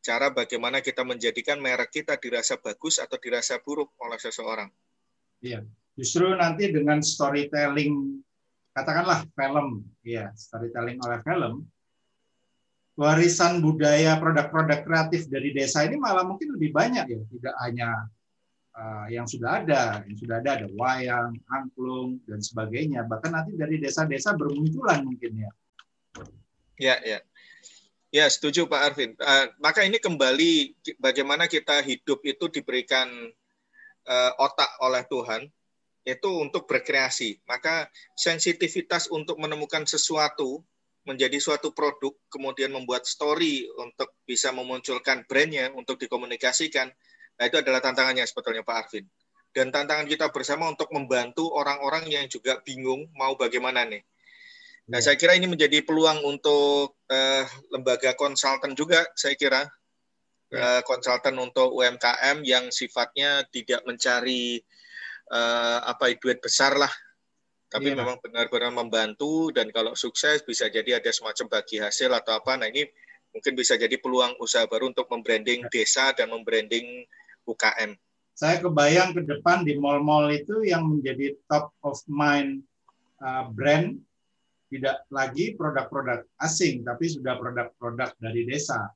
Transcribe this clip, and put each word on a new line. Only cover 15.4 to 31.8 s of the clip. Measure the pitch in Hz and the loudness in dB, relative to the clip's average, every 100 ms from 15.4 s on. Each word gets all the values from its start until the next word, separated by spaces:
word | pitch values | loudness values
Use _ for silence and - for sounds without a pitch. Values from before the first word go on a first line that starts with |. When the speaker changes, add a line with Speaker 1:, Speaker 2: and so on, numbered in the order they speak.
| 139 | -2
Speaker 2:
desa | 131 135 156 | -2 0 2
ini | 156 - | 0 0
malah | 254 185 | 0 0
mungkin | 185 196 302 240 | 0 -4 -8 -2
lebih | 151 | 0
banyak | 151 226 247 139 | 2 2 2 -2
ya, | 113 107 | -6 -10
tidak | 123 120 131 | -10 -10 -6
hanya, | 123 120 117 113 110 _ _ _ _ _ _ | -6 -4 -4 -4 -8 _ _ _ _ _ _
eh, | 117 110 107 107 117 | -14 -12 -10 -8 -8
yang | 120 | -8
sudah | 123 120 202 | -6 -2 -2
ada, | 165 143 117 104 101 | 2 2 2 -2 -8
yang | 107 | -12
sudah | 120 113 | -6 -2
ada, | 135 127 | -2 -2
ada | 104 | -4
wayang, | 101 127 131 127 120 120 117 _ | -2 0 0 0 -2 -2 -8 _
angklung, | 135 131 - 127 127 127 127 | -8 -8 -8 -6 -4 -6 -8
dan | - 104 | -8 -8
sebagainya. | 104 113 110 120 156 131 | -8 -6 -6 -4 -2 -2
Bahkan | 113 113 160 165 | -4 -4 -4 -4
nanti | 160 | -4
dari | 151 156 160 | -4 -2 -2
desa-desa | 139 - 156 139 208 | -2 0 0 0 0
bermunculan | 170 147 143 160 160 247 151 | 0 -2 0 0 0 2 2
mungkin | 135 123 120 110 | 0 -6 -8 -8
ya. | 101 - _ _ _ _ _ - - - _ _ _ _ | -10 -12 _ _ _ _ _ -18 -18 -20 _ _ _ _
Speaker 1:
Ya, | 131 123 | 0 2
ya. | 113 104 _ _ - - - - _ _ _ | 0 -6 _ _ -20 -20 -20 -20 _ _ _
Ya, | 147 147 | 4 4
setuju | - 151 151 | 4 0 0
Pak | 165 143 | 0 2
Arvin. | 143 139 120 | 2 0 -6
Eh, | 110 139 135 135 - | -4 4 4 4 0
maka | 151 185 | 2 4
ini | 196 220 | 4 4
kembali | 196 156 131 139 165 160 139 - | 2 2 4 6 4 4 2 -6
ki-, | - - | -14 0
bagaimana | 131 131 139 147 - | 2 2 0 0 2
kita | 156 - 143 | 0 2 0